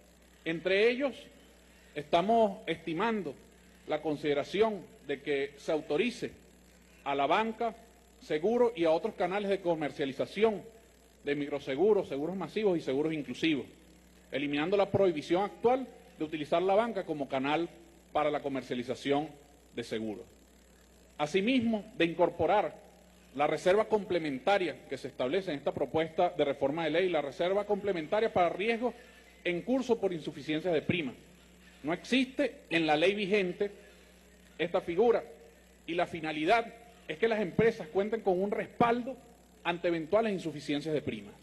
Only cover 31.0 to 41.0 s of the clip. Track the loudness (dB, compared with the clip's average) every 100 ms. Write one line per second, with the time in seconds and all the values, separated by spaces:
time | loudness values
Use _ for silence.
31 | -2 -8 -16 -20 -20 -20 -20 -10 -6 -6
32 | 0 0 0 0 -4 -4 -4 0 2 4
33 | 4 2 0 0 0 -2 -4 -6 -20 -20
34 | -20 -20 -20 -20 -16 -6 -2 -2 -2 2
35 | 4 4 0 -14 -20 -20 -20 -16 -6 -2
36 | -2 -4 -6 -2 2 2 0 -8 -20 -16
37 | -12 -2 0 0 0 2 2 2 -2 -2
38 | 0 0 0 2 0 -2 -4 2 2 2
39 | -2 -10 -16 -20 -20 -8 -4 -2 0 0
40 | 2 2 2 0 -4 -6 -4 -4 0 -2